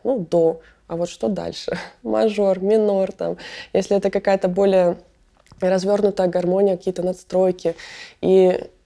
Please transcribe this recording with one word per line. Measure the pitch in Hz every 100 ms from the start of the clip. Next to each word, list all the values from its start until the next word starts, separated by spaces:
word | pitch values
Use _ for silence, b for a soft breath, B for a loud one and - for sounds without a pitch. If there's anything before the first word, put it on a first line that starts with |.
ну, | 226 262 165
до, | 170 165 165 b b -
а | 165
вот | 175
что | - 226
дальше? | 180 170 165 - 180 -
<laughs> | -
Мажор, | 226 214 220 208 196 185
минор | 190 220 208 196 190
там. | - 170 175 B B B
Если | 190 190 202
это | 196
какая-то | 202 196 190 185
более | 180 196 190 175 175 - _ _ _ _ -
развёрнутая | 185 185 185 208 202 196 185
гармония, | 180 175 185 202 180
какие-то | 185 180
надстройки. | 180 180 - 185 185 180 165 165 B B B B
И | 180 190 185 - - _